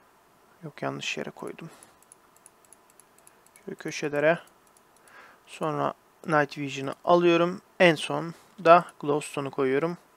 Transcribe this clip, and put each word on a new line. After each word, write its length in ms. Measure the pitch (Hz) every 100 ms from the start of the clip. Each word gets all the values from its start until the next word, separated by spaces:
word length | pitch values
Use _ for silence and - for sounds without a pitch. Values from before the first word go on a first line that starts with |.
| _ _ _ _ _ _
Yok, 180 | 160 -
yanlış 360 | 139 139 - -
yere 140 | -
koydum. 380 | - - - 160 - - _ _ _ _ _ _ _ _ _ _ _ _ _ _ _ _ _ -
Şöyle 100 | -
köşelere. 640 | 160 - 151 147 151 165 - _ _ _ _ _ _ - - _ -
Sonra 460 | - 160 147 143 - _ _ -
Night 300 | 156 143 147
Vision'ı 380 | 143 135 135 - -
alıyorum. 560 | 175 175 170 175 185 _ -
En 160 | 185 151
son 380 | - 147 165 - _ - 165
da 200 | 175 170 -
Glowstone'u 520 | 147 147 - - 135
koyuyorum. 460 | 135 131 135 165 175 _